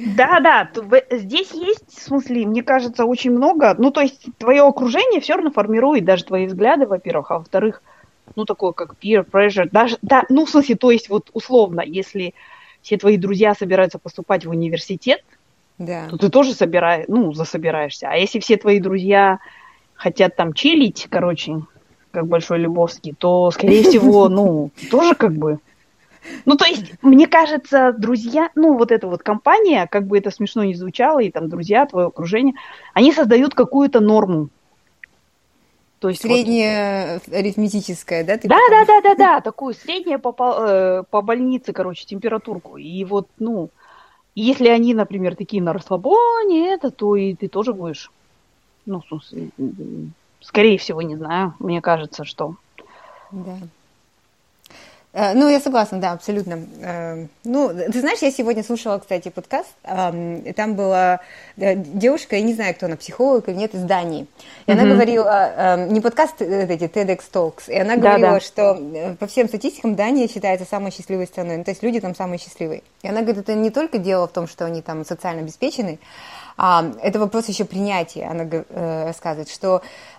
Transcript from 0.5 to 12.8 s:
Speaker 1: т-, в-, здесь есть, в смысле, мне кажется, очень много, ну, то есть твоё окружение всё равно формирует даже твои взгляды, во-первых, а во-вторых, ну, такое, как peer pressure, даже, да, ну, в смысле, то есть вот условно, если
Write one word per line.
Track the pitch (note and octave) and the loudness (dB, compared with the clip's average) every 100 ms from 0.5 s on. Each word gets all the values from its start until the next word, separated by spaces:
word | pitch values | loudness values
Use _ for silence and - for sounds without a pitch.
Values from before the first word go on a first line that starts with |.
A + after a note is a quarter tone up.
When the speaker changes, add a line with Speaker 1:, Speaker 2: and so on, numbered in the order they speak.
| B3 F#3+ | 4 2
Speaker 1:
т-, | A3+ | -6
в-, | G3+ B3+ C4 B3 | 2 2 2 -8
здесь | G3 D#4 F#4+ | -4 -6 -6
есть, | D#4+ F4+ A4 _ | -6 -4 -4 _
в | - | -18
смысле, | - C#4 B3+ A#3+ G#3+ | -4 -4 -2 -4 -2
мне | A3+ | -2
кажется, | A#3 C4 A#3+ A#3+ A#3 | 0 0 0 -2 -2
очень | B3 B3+ | 0 0
много, | A#3+ C#4+ D#4+ A3 F#3+ | 2 2 4 2 4
ну, | C4+ | 2
то | D4 | 2
есть | C#4 - - - | -2 -4 -20 -4
твоё | A3+ C#4+ C#4+ | 2 6 6
окружение | C#4 B3 C#4+ B4+ F#4+ | 4 -2 0 2 0
всё | - F4 | 0 -2
равно | D#4+ | 0
формирует | A#3 G#3 A3 C4+ C#4+ F3 | -2 0 2 2 2 2
даже | F#3 - | 0 0
твои | F#3 F#3 | -4 -4
взгляды, | F#3+ A3 D#4 A#3+ | 0 2 2 2
во-первых, | F#3+ F#3 D#3+ C#3+ | -2 -4 -6 -4
а | E3 | -8
во-вторых, | E3 F#3+ G#3+ - _ _ _ _ _ - | -4 -2 -2 -4 _ _ _ _ _ -10
ну, | G#3+ | -8
такое, | G3 F#3 | -4 -4
как | E3+ E3 - | -4 -12 -10
peer | G3+ G#3+ F3+ | 0 0 2
pressure, | G3 G#3 G3 F3 | 2 2 0 0
даже, | G#3 A#3 A3+ | 2 2 -2
да, | G3+ C4 C4 | 2 2 4
ну, | C4 D#4 | 2 4
в | |
смысле, | D4+ C#4 A3 | 2 2 2
то | B3 | 4
есть | A#3 - | 2 0
вот | G#3 - | -6 -6
условно, | A3 - B3+ G3 E3+ | -12 0 2 2 -2
если | D#3 F3+ F#3+ G3+ F3+ - - - _ _ | -6 -8 -8 -8 -8 -10 -20 -20 _ _